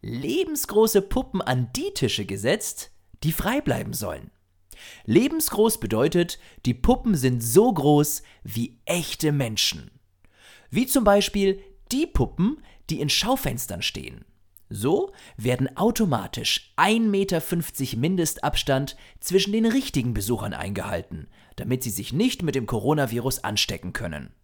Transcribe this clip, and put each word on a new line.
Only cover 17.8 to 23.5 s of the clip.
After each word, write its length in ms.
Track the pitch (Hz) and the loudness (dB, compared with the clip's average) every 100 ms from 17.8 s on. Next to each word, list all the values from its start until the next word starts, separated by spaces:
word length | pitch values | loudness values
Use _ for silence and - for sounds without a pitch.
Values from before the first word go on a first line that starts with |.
| 131 113 | -4 0
Mindestabstand 1000 | 151 190 160 - 160 - - 135 143 - - - | 0 2 0 -2 -2 -2 0 0 0 -10 -20 -14
zwischen 320 | - 185 202 | 0 2 2
den 140 | 214 226 | 2 2
richtigen 480 | 247 269 143 123 | 2 0 -2 0
Besuchern 400 | 107 98 120 - | -2 -2 -2 -2
eingehalten, 760 | 64 98 101 - 87 - 82 - - - - | -6 -6 -6 -4 -6 -6 -12 -14 -20 -20 -10
damit 260 | 107 127 | -4 -2
sie 60 | 120 | -2
sich 240 | - - | -6 -4
nicht 280 | 135 247 - | 0 0 0
mit 140 | 165 131 | -2 -2
dem 120 | 117 | -2
Coronavirus 760 | 113 120 151 131 117 123 - | -2 2 2 2 -2 -2 -4
anstecken 480 | - | -4